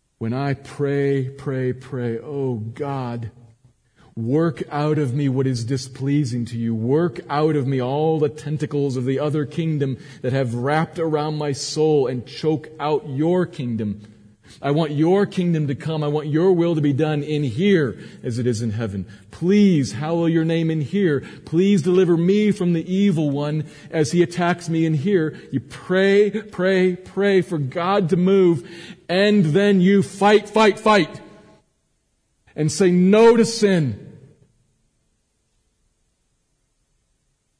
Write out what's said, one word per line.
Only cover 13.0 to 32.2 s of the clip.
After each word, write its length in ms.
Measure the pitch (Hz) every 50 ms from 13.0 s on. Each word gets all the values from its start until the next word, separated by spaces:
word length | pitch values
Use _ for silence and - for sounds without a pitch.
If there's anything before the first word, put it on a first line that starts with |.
| - 165
your 360 | 135 131 151 165 180 180 175
kingdom. 560 | 170 - - 135 123 117 110 113 104 101 101 - - - - - - _ _ _ - - - -
I 80 | 139
want 220 | 143 156 165 151 151
your 340 | 143 156 165 185 196 202 196
kingdom 400 | - - 180 175 170 156 151 139
to 80 | 135
come. 280 | - - 156 160 156 151
I 40 | 147
want 180 | 147 156 143
your 280 | 151 143 156 175 196 185
will 200 | 170 170 170 170
to 80 | 156
be 100 | 147 147
done 300 | 143 127 156 156 156 147
in 220 | 143 151 151 147 151
here 560 | 131 104 123 185 208 196 170 147 117 92 - - - - - -
as 160 | 131 113 120
it 80 | 120 123
is 160 | 120 104 120
in 80 | 117
heaven. 340 | 101 113 120 107 98 98 90 - - - - -
Please 640 | - - 156 175 202 208 208 196 180 151 135 -
hallow 340 | - - 147 156 170 170 170
your 180 | 165 165 165 160
name 280 | 165 165 165 165 160
in 100 | 160 160
here. 400 | 147 120 - 202 202 170 147 135 135 - - - -
Please 380 | - 151 165 185 196 208 190 135
deliver 340 | 180 175 180 190 170 175 160
me 340 | 170 180 196 208 214 208
from 220 | 196 - 180 175 170
the 180 | 165 165 180
evil 380 | 185 190 202 202 180 156 160 147
one 400 | 139 139 147 147 151 156 147 - - - - -
as 200 | - 160 156 151
he 120 | - 175 175
attacks 440 | 170 - 175 175 170 175 175 - 156
me 200 | 165 160 160 160
in 80 | 156
here." 440 | 147 131 196 208 180 156 156 - - - -
You 80 | - 131
pray, 720 | - - - - - - 185 185 190 196 196 202 214 208
pray, 640 | 202 220 208 - - - 180 185 190 185 185 185 180
pray 460 | 180 - - - 190 196 202 196 190
for 180 | 170 - 180 151
God 500 | 143 127 139 175 170 180 196 208 196 151
to 80 | 190 175
move, 500 | 180 185 196 196 190 175 170 151 - - - - - - - - _ -
and 380 | - 190 202 208 208 208 180
then 360 | 156 143 190 202 208 202 190
you 200 | 175 190 202 196
fight, 480 | 190 - - - 196 202 214 214 214 -
fight, 300 | - 220 220 208 196 208
fight, 420 | - 214 214 202 165 - - - - - - - - - _ _ _ _ _ _ _ _ _ _ _ _ _ _